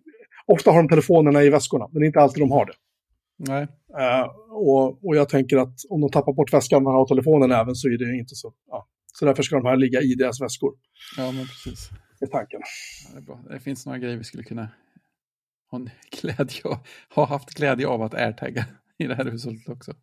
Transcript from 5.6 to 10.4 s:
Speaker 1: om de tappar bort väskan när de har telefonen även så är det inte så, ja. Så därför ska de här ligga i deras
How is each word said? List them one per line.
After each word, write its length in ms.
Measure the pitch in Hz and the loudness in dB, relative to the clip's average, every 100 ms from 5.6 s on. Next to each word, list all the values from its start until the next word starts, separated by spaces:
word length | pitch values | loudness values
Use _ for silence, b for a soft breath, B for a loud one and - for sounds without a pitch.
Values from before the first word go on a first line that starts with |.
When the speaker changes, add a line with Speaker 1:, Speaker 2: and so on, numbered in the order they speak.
| 127 - - | 0 -6 -8
Speaker 1:
om 120 | 170 | -2
de 100 | 143 | 0
tappar 220 | 156 139 | 0 0
bort 200 | 139 143 | 0 2
väskan 300 | 123 - 139 | 2 4 2
när 80 | 135 | 4
de 60 | 135 | 2
har 100 | 131 | 2
telefonen 440 | 131 131 156 131 | 2 4 4 4
även 240 | 123 113 127 | 2 0 -2
så 120 | 139 | -4
är 100 | 117 | -2
det 200 | 120 127 | -4 -6
inte 180 | 117 - | -10 -14
så, 180 | 117 - _ | -18 -20 _
ja. 200 | 117 - _ _ - | -16 -16 _ _ -2
Så 60 | 151 | 0
därför 180 | 135 | 0
ska 120 | 139 143 | 0 -2
de 100 | 127 | 0
här 120 | 131 | 2
ligga 240 | 131 123 | 2 0
i 140 | 139 123 | 0 0
deras 260 | 127 120 | -2 -4